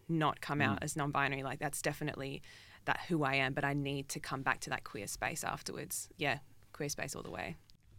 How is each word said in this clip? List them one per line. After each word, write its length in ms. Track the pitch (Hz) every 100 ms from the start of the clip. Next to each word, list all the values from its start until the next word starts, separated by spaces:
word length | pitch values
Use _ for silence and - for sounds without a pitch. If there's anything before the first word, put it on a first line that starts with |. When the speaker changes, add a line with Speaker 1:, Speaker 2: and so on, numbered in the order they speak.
| -
Speaker 1:
not 320 | 165 151 -
come 220 | - 147
out 180 | 139 139
Speaker 2:
Mm. 40 |
Speaker 1:
as 120 | 151 156
non-binary. 480 | 143 139 139 135
Like, 160 | 135 139
that's 220 | 143 -
definitely 600 | 151 143 151 - 135 139 - - - - -
that 160 | - -
who 160 | 170
I 120 | 135 139
am, 180 | 131
but 100 | 139
I 100 | 143
need 340 | 143 139 139 139
to 100 | 156
come 220 | - 135
back 160 | 135 127
to 80 | -
that 140 | 123
queer 240 | - - 101
space 360 | - 110 -
afterwards. 640 | - - - - 180 - - -
Yeah, 220 | 143 135 - - -
queer 160 | - 147
space 260 | - 151 -
all 80 |
the 80 | -
way. 260 | - - 156 - - -